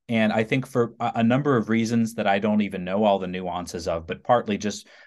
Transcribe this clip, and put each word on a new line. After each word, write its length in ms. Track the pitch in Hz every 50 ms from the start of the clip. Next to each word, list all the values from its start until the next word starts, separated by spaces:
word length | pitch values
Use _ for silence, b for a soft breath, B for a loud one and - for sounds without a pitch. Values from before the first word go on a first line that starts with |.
| _ -
And 240 | 117 113 110 107
I 100 | 85 113
think 240 | 113 - 139 131 131
for 280 | - - 127 117 110 - -
a, 140 | 120 117 -
a 60 | 117
number 340 | 113 113 123 139 147 147 135
of 120 | 117 104 104
reasons 460 | 113 113 113 110 120 117 113 110 -
that 120 | - 104
I 140 | 101 98 101
don't 200 | 104 107 107 107
even 220 | 104 98 95 92
know 220 | 87 90 95 104 110
all 160 | 104 98 95
the 80 | 92 90
nuances 580 | 90 92 92 87 85 87 85 - - 90 80
of, 180 | 90 85 82 82
but 180 | 82 - 101 -
partly 340 | - 123 120 - - 104 92
just 300 | 107 104 101 - B B B B B